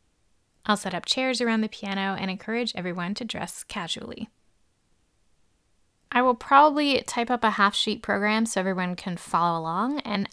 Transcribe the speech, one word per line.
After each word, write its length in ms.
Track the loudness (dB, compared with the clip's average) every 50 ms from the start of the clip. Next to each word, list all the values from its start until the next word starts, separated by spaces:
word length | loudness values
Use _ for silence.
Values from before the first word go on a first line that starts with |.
| _ _ _ _ _ _ _ _ _ _ _ _ -2
I'll 120 | -2 0
set 180 | 0 -2 -4 -6
up 100 | -4 -2
chairs 360 | -2 -2 0 0 0 0 0
around 220 | 0 0 0 0
the 60 | 0 -2
piano 480 | -4 -8 -8 -6 -4 -2 -2 -2 -2
and 140 | -4 -4 -4
encourage 420 | -6 -6 -6 -4 -4 -2 -2 -4 -4
everyone 380 | -6 -4 -4 -4 -4 -4 -4 -6
to 100 | -6 -6
dress 400 | -8 -6 -6 -6 -6 -8 -10 -10
casually. 640 | -10 -8 -8 -6 -6 -8 -8 -8 -10 -10 -10 -12 -12 _ _ _ _ _ _ _ _ _ _ _ _ _ _ _ _ _ _ _ _ _ _ _ _ _ _ _ _ _ _ _ _ _ _ _ -2
I 100 | 2 2
will 140 | 4 4 2
probably 640 | 0 2 6 8 8 8 8 6 4 2 2 2 0
type 300 | 0 -2 -4 -2 -2 0
up 100 | 0 2
a 80 | 2 2
half-sheet 500 | 4 4 2 2 2 2 0 -2 -2 -2
program 460 | -2 -2 0 2 2 2 2 2 2
so 140 | 2 0 0
everyone 340 | 0 0 0 0 0 -2 -4
can 220 | -4 -6 -6 -6
follow 420 | -8 -4 -2 0 2 2 2 2 0
along 400 | -2 -2 -2 0 0 0 -2 -2
and 260 | -2 -2 -2 -2 -2 -4